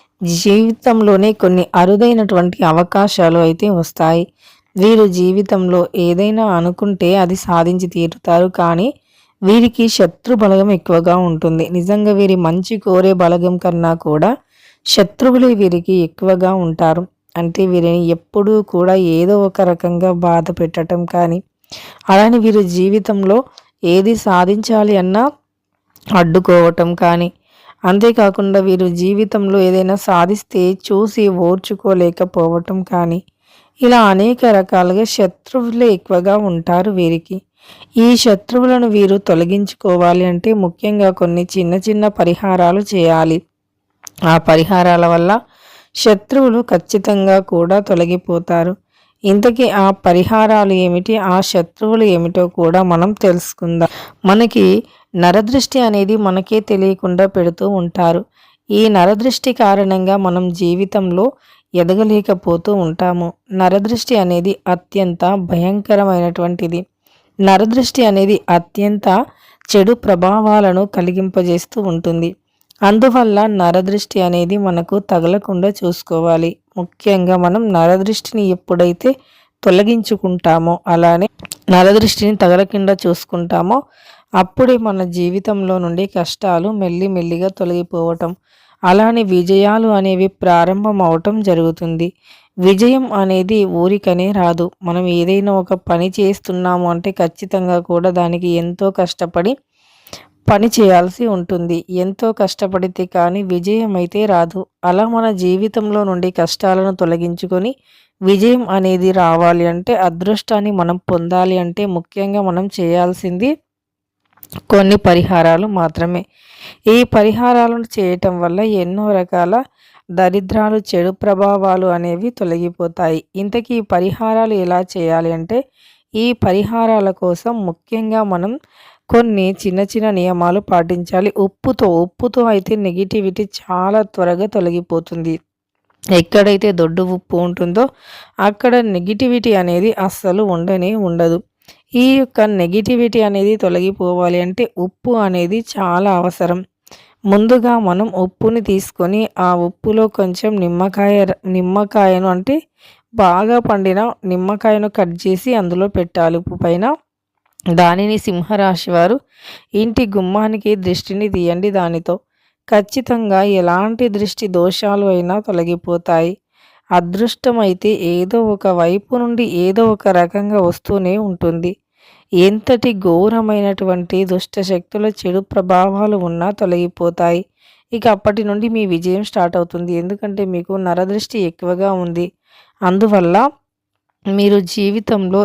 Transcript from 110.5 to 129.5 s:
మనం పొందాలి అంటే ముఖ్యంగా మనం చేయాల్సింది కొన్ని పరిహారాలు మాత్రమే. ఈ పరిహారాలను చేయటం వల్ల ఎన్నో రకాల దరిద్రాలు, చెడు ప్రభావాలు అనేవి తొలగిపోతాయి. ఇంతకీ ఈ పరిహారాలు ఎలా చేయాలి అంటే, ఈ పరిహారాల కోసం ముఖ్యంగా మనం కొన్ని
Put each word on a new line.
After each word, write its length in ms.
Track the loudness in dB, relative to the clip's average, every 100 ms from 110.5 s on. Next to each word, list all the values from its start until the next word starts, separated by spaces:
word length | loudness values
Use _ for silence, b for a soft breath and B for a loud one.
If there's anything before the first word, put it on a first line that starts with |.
| -4 -2
మనం 240 | -2 -2 -4
పొందాలి 540 | -2 -4 -2 0 0 0
అంటే 260 | -4 -4 -4
ముఖ్యంగా 520 | -6 -8 -8 -4 -2
మనం 240 | -2 -2 -4
చేయాల్సింది 800 | -4 -2 0 0 -2 -6 -4 -2 -4 _ _ _ _ _ _ _ _ -18 -14 0
కొన్ని 260 | 2 4 4
పరిహారాలు 680 | 4 2 2 2 4 2 0
మాత్రమే. 480 | -2 -2 -2 -4 -4 -8 B B B B B 2
ఈ 80 | 4 4
పరిహారాలను 800 | 2 2 2 2 2 2 0 -6
చేయటం 440 | -4 -2 0 -2 -2
వల్ల 200 | -2 -2 -2 -2
ఎన్నో 240 | -2 -4 -2
రకాల 420 | -2 0 -2 0 0 -2 b b b b
దరిద్రాలు, 720 | 0 0 0 -2 -2 0 -2 -2
చెడు 240 | -2 -2
ప్రభావాలు 760 | -2 -2 0 2 0 0 0 0
అనేవి 380 | -2 -4 -6 -6
తొలగిపోతాయి. 920 | -6 -4 -4 -6 -6 -8 -4 -2 -2 -6
ఇంతకీ 380 | -8 -6 -6 -4 -6
ఈ 80 | -2
పరిహారాలు 640 | -2 -2 -4 -2 0 0 -2
ఎలా 160 | -2 -2 -4
చేయాలి 440 | -4 -2 -2 -2
అంటే, 260 | -4 -4 -6 -6 b b b b
ఈ 120 | -4 -2 0
పరిహారాల 720 | 0 0 -2 -2 0 2 0
కోసం 420 | -2 -4 -4 -4 -6
ముఖ్యంగా 560 | -6 -8 -8 -6 -4 -2
మనం 280 | -2 -2 -4 -8 b b b b -2
కొన్ని 360 | 0 2 0 -2